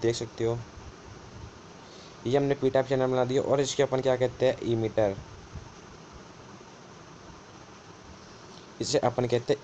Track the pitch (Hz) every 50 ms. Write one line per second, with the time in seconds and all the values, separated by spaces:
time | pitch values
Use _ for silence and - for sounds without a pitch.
0 | - 117 117 - 117 113 - - 113 113 117 117 117 - - - - - - -
1 | - - - - - - - 101 - - - - - - - - - - - -
2 | - - - - - 117 135 143 143 139 139 139 131 131 131 131 127 127 139 131
3 | 131 127 127 127 123 123 131 139 - - 131 143 139 127 - - 139 - 131 131
4 | 123 131 127 120 127 123 - - 131 127 - - - 113 117 113 110 107 - 110
5 | 107 98 98 98 - - - - - - - - - - - - - - - -
6 | - - - - - - - - - - 202 - - - - - - - - 160
7 | - 160 160 - 165 - 165 - - - - - - - - 202 - - - -
8 | - - - - - - - - - - - - - - - - 113 - 147 143
9 | - 120 - - 123 120 123 117 - - - -